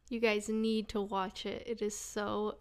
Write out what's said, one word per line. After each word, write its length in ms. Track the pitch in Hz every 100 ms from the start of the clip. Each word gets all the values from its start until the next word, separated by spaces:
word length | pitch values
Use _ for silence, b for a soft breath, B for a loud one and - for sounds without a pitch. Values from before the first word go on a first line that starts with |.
| -
you 100 | 233
guys 280 | 226 208 208
need 400 | 220 220 220 214
to 100 | 208
watch 460 | 202 196 190 - 202
it. 160 | - -
It 140 | 214
is 160 | 208 -
so 600 | - 214 208 208 214 -